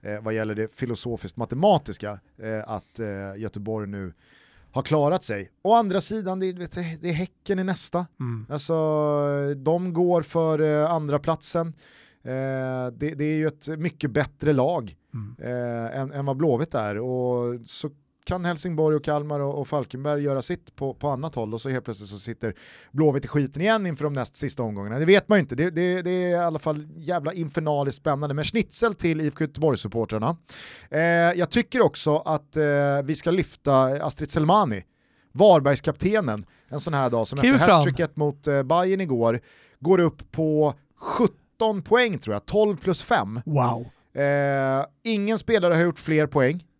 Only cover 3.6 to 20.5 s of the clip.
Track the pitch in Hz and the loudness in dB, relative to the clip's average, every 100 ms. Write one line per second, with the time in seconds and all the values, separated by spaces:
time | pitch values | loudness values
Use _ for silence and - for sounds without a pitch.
3.6 | 104 110 101 101 95 - _ _ _ _ | -6 -6 -6 -8 -10 -12 _ _ _ _
4.6 | _ 131 131 156 143 180 - 104 92 _ | _ -6 0 2 2 0 -2 -8 -8 _
5.6 | 190 233 214 190 - 220 190 190 190 180 | 2 2 4 -2 -2 -6 -4 -4 -4 -6
6.6 | 170 - 170 160 170 160 180 _ - 190 | -10 -8 -8 -6 -4 -4 -4 _ -4 -2
7.6 | 185 165 - 170 180 _ 123 113 113 143 | -2 -4 -2 -4 -6 _ -6 -6 -8 -8
8.6 | - 165 156 151 151 147 143 143 143 143 | -2 0 2 2 2 0 0 0 -2 -2
9.6 | 135 170 185 165 180 175 151 170 160 156 | 0 0 0 2 4 2 2 0 0 2
10.6 | 156 151 151 170 147 143 143 160 - 170 | 2 2 2 0 0 -2 0 -4 -2 -4
11.6 | 165 - - - - _ 127 131 135 135 | -4 -8 -20 -20 -20 _ -8 -6 -4 -4
12.6 | 131 127 127 117 147 151 151 156 156 147 | -4 -4 -6 -6 -6 -2 -2 0 -2 -4
13.6 | - 156 165 - 147 131 143 _ 143 143 | -10 -4 -6 -4 -2 -2 -2 _ 0 2
14.6 | 135 175 107 - _ 117 104 120 117 123 | 2 -2 -6 -14 _ -12 -12 -12 -8 -6
15.6 | 120 117 113 135 135 139 139 135 160 120 | -6 -6 -6 -6 -8 -6 -4 0 2 2
16.6 | 165 127 107 104 127 127 123 123 120 120 | 0 -4 -4 -4 -4 -4 -2 -2 -2 -6
17.6 | 110 - 151 - _ _ - 180 175 165 | -10 -10 -10 -12 _ _ -6 -4 -2 -4
18.6 | 185 156 156 151 147 147 151 147 139 143 | -4 0 2 2 0 -2 -2 -4 -4 -4
19.6 | 135 151 123 131 143 147 143 135 120 | -4 -4 -4 -6 -2 0 0 -2 -4